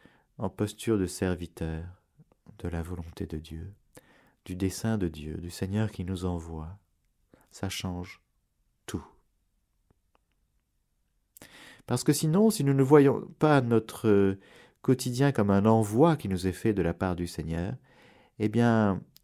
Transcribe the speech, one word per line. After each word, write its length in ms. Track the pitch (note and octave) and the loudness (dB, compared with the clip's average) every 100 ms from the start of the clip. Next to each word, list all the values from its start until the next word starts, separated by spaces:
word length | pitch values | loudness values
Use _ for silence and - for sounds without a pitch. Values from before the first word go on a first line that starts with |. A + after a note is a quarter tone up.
| _ _ _ - | _ _ _ -10
en 100 | A#2+ | -10
posture 500 | - G#2 - - A2 | -4 -6 -4 -2 0
de 80 | F2+ | 0
serviteur 800 | - F#2+ F2 F2 - D#2+ D#2+ F2+ F#2 _ _ - _ - - | -2 -4 -4 -8 -8 -8 -8 -12 -18 _ _ -20 _ -20 -12
de 100 | F2 | -8
la 140 | E2 | -8
volonté 440 | E2 F2+ E2 - F2+ | -8 -12 -14 -12 -10
de 120 | D#2+ | -10
Dieu, 340 | D#2 D#2+ F2+ G2+ _ - _ _ _ _ | -12 -14 -14 -18 _ -20 _ _ _ _
du 120 | - F2+ | -12 -4
dessein 420 | F#2+ - A2+ A2 | -4 -2 -4 -2
de 100 | F2+ | -2
Dieu, 280 | D#2 D2+ E2 | -6 -12 -10
du 140 | E2+ | -12
Seigneur 400 | - F#2+ G2+ G#2+ | -8 -4 -2 -2
qui 140 | - | -4
nous 200 | F2+ F#2+ | -8 -4
envoie, 540 | F2+ F2 E2 D#2+ D#2+ G2 _ _ _ _ _ _ _ | -4 -6 -8 -12 -12 -16 _ _ _ _ _ _ _
ça 180 | - G2 | -10 -8
change 520 | - F#2+ F2+ F2+ - _ _ _ _ _ _ - | -6 -6 -8 -10 -16 _ _ _ _ _ _ -10
tout. 180 | F2+ - _ _ _ _ _ _ _ _ _ _ _ _ _ _ _ _ _ _ _ _ _ _ - - - - - - | -10 -10 _ _ _ _ _ _ _ _ _ _ _ _ _ _ _ _ _ _ _ _ _ _ -20 -20 -20 -20 -20 -6
Parce 160 | B2 | -2
que 80 | - | 0
sinon, 380 | D3 D#3 E3+ A3 | 0 2 4 4
si 140 | G#3 | 4
nous 100 | C#3 | 2
ne 80 | C#3 | 4
voyons 440 | C3 D3+ C#3 G#2+ - - | 8 8 8 4 -6 -2
pas 240 | D#3 C#3+ | 4 4
notre, 460 | A#2+ A#2 A2 - A2+ | 4 0 0 -4 4
euh, 300 | G2+ G2 G2 _ - - _ | 4 4 0 _ -20 -20 _
quotidien 500 | - B2+ B2+ B2 C#3+ | 0 0 0 0 0
comme 180 | C3+ G2+ | 2 2
un 140 | G2 | 4
envoi 520 | G#2+ A2+ G#2 A2 E3 D3+ | 6 4 2 4 4 2
qui 120 | G#2 | -2
nous 180 | F#2 F#2 | -2 -2
est 60 | |
fait 220 | F2+ A2+ | -2 -2
de 80 | G2 | 0
la 100 | E2+ | 0
part 240 | E2+ F#2 F2 | -2 -4 -4
du 100 | F2 | -6
Seigneur, 480 | - D#2+ E2 F2+ B2+ _ _ - _ _ _ | -8 -6 -6 -6 -8 _ _ -20 _ _ _
eh 120 | G#2+ | -2
bien, 500 | A2+ A#2+ A2+ G#2+ F#2+ - _ | 2 2 4 2 0 -6 _